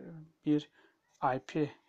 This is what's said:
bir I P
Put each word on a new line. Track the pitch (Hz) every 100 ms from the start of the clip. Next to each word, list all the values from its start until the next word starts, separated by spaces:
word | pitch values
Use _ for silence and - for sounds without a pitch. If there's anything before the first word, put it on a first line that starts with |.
| 180 160 156 _ 151
bir | 147 147 _ _ _ _ - 143 131
I | -
P | 165 143 -